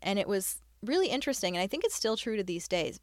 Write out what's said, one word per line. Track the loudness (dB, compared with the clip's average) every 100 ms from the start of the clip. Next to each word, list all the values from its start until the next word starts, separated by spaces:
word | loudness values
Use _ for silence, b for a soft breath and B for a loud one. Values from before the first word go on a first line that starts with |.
and | 0 0
it | 2
was | 0 0 -6 -12 _
really | -2 2 2
interesting, | 2 0 0 0 0
and |
I | 0
think | 0 0
it's | 0
still | 0 0
true | 0 -2
to |
these | -2 -4 -2
days, | 0 0 -4